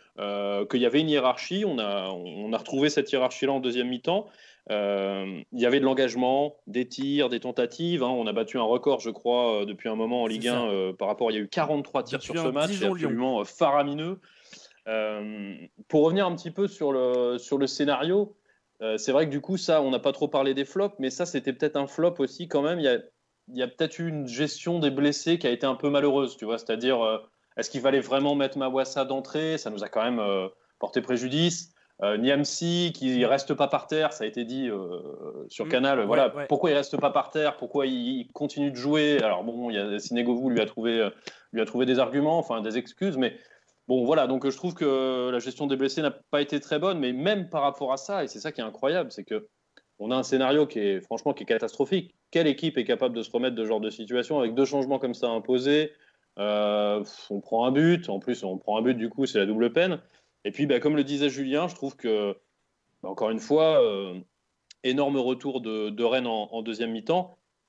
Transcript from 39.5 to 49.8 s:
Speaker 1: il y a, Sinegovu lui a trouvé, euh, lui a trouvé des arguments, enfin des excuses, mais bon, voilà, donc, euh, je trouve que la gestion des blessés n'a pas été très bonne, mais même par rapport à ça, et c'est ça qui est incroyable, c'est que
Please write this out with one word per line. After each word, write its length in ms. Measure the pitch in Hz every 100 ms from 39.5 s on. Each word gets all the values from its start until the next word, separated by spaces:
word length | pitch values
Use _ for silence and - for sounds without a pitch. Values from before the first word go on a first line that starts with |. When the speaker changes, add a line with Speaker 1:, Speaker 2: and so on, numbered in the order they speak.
| 120 120
Speaker 1:
il 60 | 104
y 40 |
a, 200 | 101 104
Sinegovu 500 | - 120 120 120 131
lui 120 | 117
a 40 | 107
trouvé, 280 | - 117 117
euh, 120 | 101 - - - _
lui 80 | 113
a 40 | 110
trouvé 200 | 123 127
des 140 | 127
arguments, 380 | 117 139 151 165
enfin 220 | - 113
des 160 | 110 120
excuses, 400 | 127 - 196 131
mais 180 | 123 - - _ _ _ -
bon, 160 | 127 123
voilà, 220 | 156 127
donc, 180 | 131 135
euh, 40 |
je 60 | 135
trouve 200 | 180 -
que 540 | 147 135 131 127 123
la 100 | 123
gestion 280 | 127 127 143
des 80 | 135
blessés 260 | 135 165
n'a 100 | 147
pas 280 | - _ 147
été 200 | 147 143
très 180 | - 151
bonne, 200 | 185 175
mais 120 | 127
même 380 | 127 180 208 175
par 140 | 156
rapport 280 | 139 139 135
à 60 | 135
ça, 260 | - 196
et 60 | 139
c'est 100 | 104
ça 140 | 156
qui 80 | -
est 20 |
incroyable, 480 | 110 - 135 175 131
c'est 140 | - -
que 240 | 107 107 _ _ _